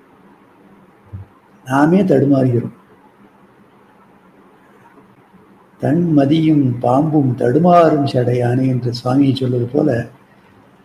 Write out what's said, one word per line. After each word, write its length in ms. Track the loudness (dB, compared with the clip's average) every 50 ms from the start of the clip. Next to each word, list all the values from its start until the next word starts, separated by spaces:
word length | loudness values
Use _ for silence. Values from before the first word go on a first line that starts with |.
| _ _ _ _ _ -20 _ _ _ _ _ _ _ _ -20 -20 _ _ _ _ _ -20 -20 -20 -20 -20 _ _ _ _ _ _ -8
நாமே 380 | -4 0 0 2 2 2 2
தடுமாறுகிறோம். 720 | 2 2 2 2 2 2 2 2 0 0 -2 -2 -4 -8 -12 -18 _ _ -20 -20 _ _ _ _ -20 -20 _ _ -20 _ _ _ _ _ _ _ _ _ _ _ _ _ _ _ _ _ _ -20 -20 _ _ _ _ _ _ _ -20 -20 _ -20 -20 _ _ _ _ _ -20 -20 _ _ -20 _ _ _ _ -6
"தன் 340 | -4 -2 0 0 0 2
மதியும் 640 | 2 2 2 2 2 2 2 2 2 2 0 0 -2 -2
பாம்பும் 540 | -2 0 0 0 0 0 0 0 0 0 -2
தடுமாறும் 760 | -2 -2 0 0 2 4 4 4 4 4 4 2 0 -2 -2
சடையானே" 540 | -2 -2 -2 -2 -2 -2 -2 -2 -2 -2 -2
என்று 260 | -2 -2 -4 -4 -6
சுவாமியை 420 | -6 -6 -4 -2 0 0 0 0 0
சொல்வது 340 | -2 -4 -4 -4 -4 -4 -2
போல 360 | -2 -2 -2 -2 -2 -4 -6 -10 -16 -20 _ _ _ _ _ _ _ -20 _ _ _ _